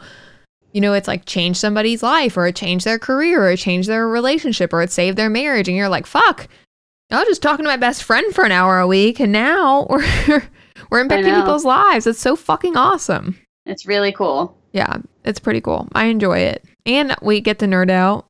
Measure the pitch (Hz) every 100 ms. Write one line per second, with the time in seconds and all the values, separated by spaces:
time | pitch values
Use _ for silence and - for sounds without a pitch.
0 | - - - - _ _ _ 208 202 202
1 | 196 180 - 185 175 180 214 208 220 233
2 | 233 320 262 185 175 180 180 180 202 226
3 | - 262 330 339 190 180 196 180 190 220
4 | 226 233 254 311 294 220 175 170 180 -
5 | 180 196 220 220 294 247 185 185 202 175
6 | - 294 427 - - _ _ _ _ _
7 | - 247 453 359 294 294 302 254 240 -
8 | - 226 415 370 233 180 185 185 180 190
9 | 208 240 220 214 254 359 302 277 - 285
10 | 302 - - 294 - - _ - - 226
11 | 262 403 381 403 381 294 277 254 403 277
12 | 226 226 254 320 - - 359 320 285 370
13 | - 180 - 185 _ _ - 196 190 202
14 | 202 196 190 139 180 _ _ 190 - -
15 | - _ - 208 - 226 - 80 - -
16 | 220 220 196 175 - - _ _ - 262
17 | 277 - 208 214 220 208 208 185 185 185
18 | 185 208